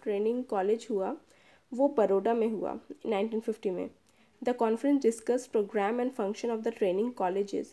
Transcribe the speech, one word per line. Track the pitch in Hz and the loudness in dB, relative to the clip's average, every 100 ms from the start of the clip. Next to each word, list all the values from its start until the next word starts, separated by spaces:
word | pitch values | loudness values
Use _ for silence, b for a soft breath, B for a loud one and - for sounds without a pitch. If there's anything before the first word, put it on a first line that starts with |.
Training | 220 202 220 247 247 | -4 0 0 0 -2
College | 202 190 233 - | 0 2 0 0
हुआ | 202 190 311 b b b b b | -2 -2 -6 b b b b b
वो | 240 277 | 2 2
बड़ौदा | 262 196 196 208 | 4 4 4 2
में | 233 220 | 2 0
हुआ | 208 175 226 - - - | -2 -4 -6 -12 -12 -4
नाइनटीन | 202 226 220 | -2 -2 -2
फिफ्टी | 220 214 202 | -4 -4 -4
में। | 180 190 - _ b b b | -4 -8 -12 _ b b b
The | 240 247 | -4 0
conference | 226 226 285 285 226 | 0 2 2 4 4
discussed | 226 - 254 - | 2 0 -2 0
program | 226 202 214 196 247 | -2 0 0 0 0
and | 247 | -2
function | 262 196 214 | -2 -4 -2
of | 233 226 | -4 -2
the | 226 | -4
training | 226 196 185 240 | 0 0 2 -2
colleges | 240 185 196 202 190 - | -2 -2 0 -2 -4 -6